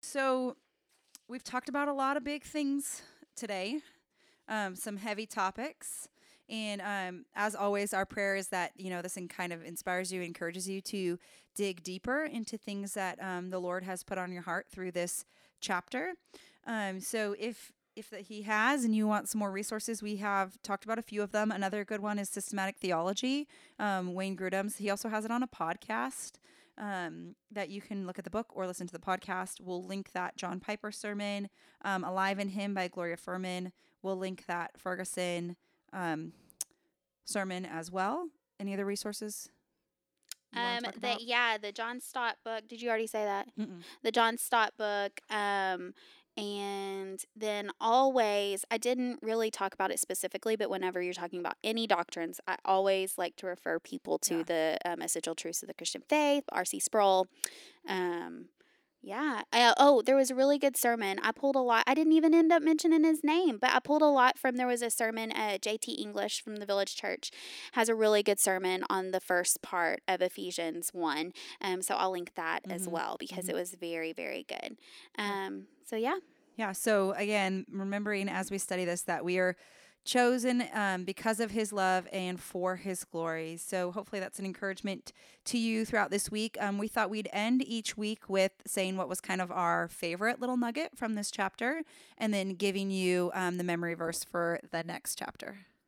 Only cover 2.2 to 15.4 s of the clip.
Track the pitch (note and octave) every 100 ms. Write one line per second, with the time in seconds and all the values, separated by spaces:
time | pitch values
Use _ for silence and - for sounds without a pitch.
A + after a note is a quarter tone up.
2.2 | C#4 D4 - D4+ C#4+ C#4 C#4 - - _
3.2 | - - A3+ G3 G3 D4+ - _ _ _
4.2 | _ _ - A3 G3 F3+ A3+ G3+ A3 G#3
5.2 | G#3+ - F#3+ - C#4 - - - - _
6.2 | _ _ _ A3 G#3+ G3+ F#3+ G3+ F#3 F3+
7.2 | - - G#3 G#3+ G3+ G3+ G3+ F#3+ G3 -
8.2 | G3+ G3 F#3+ F#3 E3+ - F#3 F3+ F3 F#3+
9.2 | F3 - F3+ E3+ E3 E3+ - F3+ F#3 F#3
10.2 | F3 E3+ E3+ F3 F#3 G3 - G#3 F3+ F3
11.2 | - - _ - G3+ F3 F3 F#3 A#3+ C4+
12.2 | D#4 A#3 G#3+ A3 - G3+ G3 G#3 F#3 -
13.2 | F#3+ F3+ F3+ F#3 F3+ F3+ F#3 F#3 - F#3+
14.2 | F3+ F3+ F3 F3 - G3 F#3 F3 F3 -
15.2 | - _